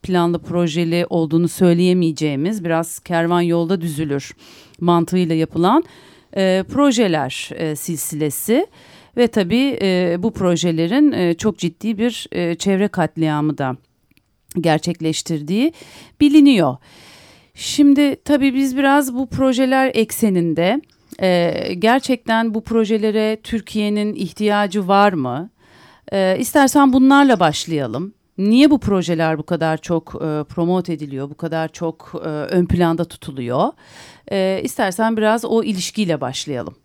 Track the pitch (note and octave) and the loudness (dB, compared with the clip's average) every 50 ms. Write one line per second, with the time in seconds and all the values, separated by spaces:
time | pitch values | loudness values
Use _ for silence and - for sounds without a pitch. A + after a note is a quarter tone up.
0 | - - F#3 F3+ E3+ E3+ E3+ E3+ - - E3+ F3 F3 E3+ D3 E3+ F3 E3 E3 F3 | -4 -2 0 0 0 0 -2 -4 -6 -4 -2 -2 -2 0 0 -2 -2 0 0 -2
1 | F3 - - E3+ E3 D3+ D3+ E3 F3 D#3+ - - F#3+ F3 E3+ E3+ F3+ F3+ F3+ F3+ | -2 -2 -2 -2 -2 0 0 0 0 0 0 2 4 4 4 4 4 2 2 2
2 | F3 D#3+ D3+ - D#3 D3+ C#3+ C3+ D3 F#3 A3 G#3+ E3+ E3 E3 E3 E3 D#3+ - - | 0 0 -2 -2 -4 -2 -2 -2 -4 -4 -4 -4 -4 -2 -2 -2 -2 -4 -10 -16
3 | _ - F3+ E3 E3 E3+ F3 F3 F3 E3+ E3+ E3+ E3+ E3 F#3+ F#3+ D#3+ E3+ D3+ C#3 | _ -4 -2 -2 0 2 2 2 2 2 0 0 0 0 -2 -2 -2 -6 -4 -4
4 | D#3+ D3 C#3 C#3+ - - - _ - - - - - - _ - E3+ F3 F3 E3+ | -4 -4 -4 -6 -6 -10 -20 _ -20 -20 -20 -20 -20 -20 _ -2 2 2 2 2
5 | E3+ - F3+ F#3 F3+ D#3+ E3 D#3+ D#3+ - - D#3+ E3+ F#3 A#3 D#4+ F4 - - - | 2 0 0 0 0 0 0 -2 -2 -2 -2 0 2 4 4 2 0 -2 -12 -20
6 | - - - _ _ _ - G3 F#3+ F#3+ F#3 F#3+ F#3 - - B3+ C#4+ C#4+ B3 A3+ | -20 -20 -20 _ _ _ -4 -2 0 0 0 0 -2 -4 0 2 2 2 4 2
7 | A#3+ F#3+ E3 D3+ C#3 B2+ - - - - - - E3 D#3 D3+ D3 - - E3+ D3 | 2 2 0 0 -2 -4 -6 -10 -12 -12 -10 -6 -6 -6 -6 -6 -8 -8 -8 -8
8 | - - - D3 D#3 D3+ C3+ - - - A3+ C4+ F#4+ - _ - - - - - | -8 -8 -6 -4 -4 -4 -4 -6 -2 0 0 0 0 -2 _ -20 -20 -20 -20 -20
9 | - _ _ A#3+ A#3+ A3+ - A3 F#3+ F3 F#3+ A#3+ C4+ C#4 B3+ - - F#3+ F#3 F3+ | -20 _ _ 0 0 2 2 0 0 0 0 0 0 0 -2 -2 -2 0 0 0
10 | F3+ F3 E3+ F3+ F3+ A3+ - - F#3+ F3+ F3 D#3+ E3+ F3+ E3 D#3+ E3 E3+ G#3+ C#4 | 0 0 -2 -2 -2 -4 -4 0 0 0 0 2 0 -2 0 0 -2 0 2 2
11 | D4+ D4 B3 - F3+ F3 E3+ E3 - A3 - _ - A3 - _ - A3 A3+ F#3+ | 2 2 2 2 0 0 0 0 -2 -4 -2 _ -6 -6 -6 _ -6 -6 -4 -2
12 | A3 B3 A3+ - - - - F3 F3 E3+ E3+ E3+ - G3 G3 F#3 G3+ G3+ - - | -2 -2 -2 -6 -14 -8 -6 -4 -4 -4 -4 -4 -2 -2 0 0 0 -2 0 -2
13 | E3 D3+ _ E3 D#3+ D#3 D3+ D3+ D3+ D3+ C#3+ - C#3+ C3 B2+ C3 _ _ _ _ | -2 -2 _ -2 -2 -2 0 0 -2 -2 -2 -2 -4 -6 -6 -8 _ _ _ _
14 | _ _ _ _ _ _ _ _ _ _ - F3+ D#3+ E3 D#3 D#3 - F3 F3 - | _ _ _ _ _ _ _ _ _ _ -8 -2 0 2 2 2 0 -4 -6 -4
15 | D#3+ D#3+ D#3+ - - - E3+ D3+ D3+ D3 F#3 G#3+ C4 D#4+ E4 - - - - - | -4 -4 -4 -4 -4 -6 -6 -6 -4 -2 -2 0 0 -2 -2 -6 -20 -20 -20 -20
16 | - - _ _ D4 D4 C#4 D#4 C#4+ C#4+ C4 A3 F3+ C#3 B2+ - _ _ - - | -20 -20 _ _ 2 6 6 8 8 8 6 6 4 2 0 -4 _ _ -20 -20
17 | - - - - - - - _ _ _ _ - - - - - D4 C#4+ C#4 C#4 | -20 -20 -20 -20 -20 -20 -20 _ _ _ _ -12 -10 -6 0 4 6 6 6 6
18 | D4 C#4+ C4 - _ - D4 C#4+ C4 C4+ B3 C4 C#4 C4+ B3+ C4+ C#4 C#4 C#4 D4 | 4 2 0 -4 _ 0 2 2 4 2 2 2 -2 0 0 0 2 4 4 4
19 | D4 C4 A#3+ B3 C4+ A#3+ - - C4+ C4 B3+ A#3 C4 B3+ C4 C4+ C4 C4 - A3+ | 2 0 -4 -6 -6 -4 -2 0 2 2 2 2 2 2 2 2 0 0 2 0
20 | A3 A3 - - - G#3+ F#3+ F3+ E3+ E3+ D#3 D3+ E3+ F#3 A3+ C#4+ - _ _ _ | -2 -2 0 0 0 2 2 2 0 0 0 0 0 0 0 -2 -4 _ _ _
21 | _ _ - - F#3+ F#3 F3+ F3 E3+ E3 - - - - F#3 F3+ F#3+ A3 A#3+ C4+ | _ _ -8 -2 0 2 2 2 2 0 -2 -4 -6 -6 -6 0 2 2 2 2
22 | - - C4 A#3+ _ - A3+ A3+ A3+ A3+ G#3 A3 A3 - A3+ A3+ A3+ G3 A3+ A3 | 2 -2 -4 -4 _ -2 -2 0 0 -2 -4 -6 -6 -2 0 0 0 2 0 0
23 | G#3 A3 G3+ A3 G#3+ G#3+ A3 A3 _ - A#3 A3+ - - - G#3+ G#3+ G#3 G#3 G#3 | 0 0 0 0 0 -2 -2 -4 _ -6 -6 -6 -6 -6 -4 -2 -2 0 0 -2
24 | G#3 G#3 G#3 - G3 E3 - - G#3 G#3 G#3 G#3 G#3 G3+ F3 G#3 G3 F3+ G3 G3 | -2 -4 -4 -6 -8 -8 -6 -4 -2 0 0 0 0 -2 -2 -4 -2 2 2 4
25 | G3+ G#3 F#3+ D#3+ C3 B2 A#2+ C#3 E3+ A3+ _ _ _ _ _ - - - _ _ | 4 4 2 0 -4 -4 -4 -6 -8 -10 _ _ _ _ _ -20 -20 -20 _ _
26 | _ - - G3 F#3+ F#3 F#3+ - B3 - - D4+ C#4 C4 - D4 C#4 C4+ B3 C4+ | _ -6 -2 0 0 0 0 -2 -4 0 2 4 4 4 6 4 4 6 6 6
27 | C4 C4+ C#4 C#4 C#4+ C4+ B3 F#3 F3+ D#3 C#3+ - - - E3 D3 C#3 A#2 G#2+ C3 | 6 6 6 6 6 6 4 4 4 0 0 -2 -6 -4 -4 -4 -4 -4 -4 -6
28 | F3 G3 - _ _ _ _ - F#3+ G3+ A3 B3 C#4+ D4+ D4 C4+ - - G3+ F#3+ | -8 -8 -12 _ _ _ _ -2 0 2 4 6 6 6 4 2 0 0 0 0
29 | E3+ D3+ F3 D#3+ E3 D#3+ D#3+ D3 D3+ - F3 D#3+ D#3+ D#3+ D#3+ D#3 - - F3 D#3+ | 0 -2 -2 0 0 0 -2 -2 -2 -4 -4 -2 0 -2 -2 -4 -4 -4 -4 -4
30 | D#3+ - - - - D#3+ D3+ D3+ D3 _ - - E3+ E3+ F3+ F#3 F3+ F#3 E3+ C#3+ | -4 -6 -12 -8 -6 -4 -4 -4 -6 _ -4 -4 -2 0 0 -2 -2 -4 -8 -8
31 | D3+ C#3+ C3+ C3 C#3 C#3+ D3+ _ - E3 D#3+ D#3+ D#3+ D#3+ _ - F3 E3 D#3+ _ | -8 -10 -8 -10 -10 -10 -10 _ -10 -6 -6 -6 -6 -6 _ -8 -8 -8 -8 _
32 | - - - - - E3 D3+ D3+ D3 - - F3+ F3+ F3 - F3 F3 E3 E3 E3 | -18 -16 -14 -10 -10 -8 -8 -6 -6 -2 0 0 2 2 2 2 2 2 2 0
33 | F3 E3 - - - - C#3 C3 B2 A#2+ A#2+ C#3 F#3 C4+ - _ _ - - - | -4 -6 -8 -16 -16 -14 -10 -10 -8 -4 -2 0 0 -2 -2 _ _ -20 -20 -20
34 | - - - _ _ - G3+ G3 F#3+ F#3+ F#3+ F#3+ - B3 - - A#3 G3 F3+ - | -20 -20 -20 _ _ -6 -4 -2 0 -2 -2 -4 -6 -8 -4 -2 -4 -4 -2 -2
35 | A3 A3+ A3+ A3 G#3+ G#3+ A3 A3+ A#3 - G#3+ A3+ A3 - G#3+ F#3 F3 - - - | -2 -2 0 0 0 0 0 0 -2 -2 -2 0 0 0 -4 -4 -6 -6 -4 -4
36 | G#3+ F3 E3 C#3+ C#3 B2 C3 - - D3 C#3 A#2+ - - - _ _ | -2 -2 -2 -4 -4 -6 -8 -8 -8 -8 -8 -8 -8 -10 -14 _ _